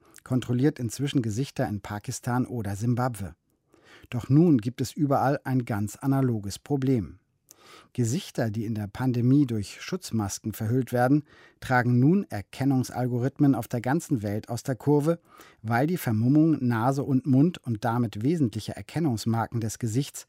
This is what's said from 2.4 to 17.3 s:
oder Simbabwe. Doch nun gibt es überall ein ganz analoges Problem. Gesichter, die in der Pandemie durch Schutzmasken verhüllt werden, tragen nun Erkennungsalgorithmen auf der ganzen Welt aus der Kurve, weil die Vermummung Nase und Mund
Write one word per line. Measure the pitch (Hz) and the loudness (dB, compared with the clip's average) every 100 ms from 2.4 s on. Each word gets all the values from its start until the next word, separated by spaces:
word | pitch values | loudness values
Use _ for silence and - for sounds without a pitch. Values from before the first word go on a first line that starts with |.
| 127 | -2
oder | 120 101 98 | -4 -6 -4
Simbabwe. | 120 120 127 110 92 - _ _ _ _ _ - - | -2 0 -2 -4 -10 -14 _ _ _ _ _ -20 -10
Doch | 120 - | -8 2
nun | 139 175 139 | 4 6 4
gibt | 110 - | 2 -4
es | 131 | -6
überall | - 143 131 120 143 | -2 0 2 2 0
ein | - 131 | -2 -2
ganz | 120 107 104 - | -2 -2 -4 -4
analoges | 139 135 135 113 101 - | -2 0 2 0 -4 -10
Problem. | - 143 131 131 80 82 _ _ _ - - - - | -4 -2 2 0 -2 -10 _ _ _ -20 -20 -20 -10
Gesichter, | - 117 143 - - 117 | -2 0 -2 -4 -4 -4
die | 107 | -2
in | 107 | -4
der | 107 104 | -4 -6
Pandemie | - 131 123 120 139 139 | -2 -2 2 4 4 4
durch | 113 98 - | 0 -6 -10
Schutzmasken | - - - 113 101 - 110 | -10 -8 -4 -4 -2 -4 -8
verhüllt | 104 110 127 123 | -6 -2 0 0
werden, | 123 123 147 - - - _ | 0 4 2 0 -12 -20 _
tragen | - 127 120 123 | 0 2 4 4
nun | 131 196 - | 4 4 0
Erkennungsalgorithmen | 104 - - 135 131 123 - 127 120 127 - 143 | -6 -10 -4 0 0 0 -4 -2 -2 -2 2 2
auf | 120 117 | 2 -2
der | 123 | -4
ganzen | 113 151 - 135 | -2 -4 -2 -2
Welt | 101 104 - | -2 -4 -4
aus | 117 | -8
der | - | -6
Kurve, | 127 - 147 147 170 _ - - _ | -4 2 2 2 -2 _ -20 -20 _
weil | 110 117 147 | -2 0 2
die | 180 | 0
Vermummung | - 107 117 151 160 151 123 | 0 2 4 4 4 2 0
Nase | 117 120 139 | 2 2 0
und | 117 131 | 0 0
Mund | 143 | 4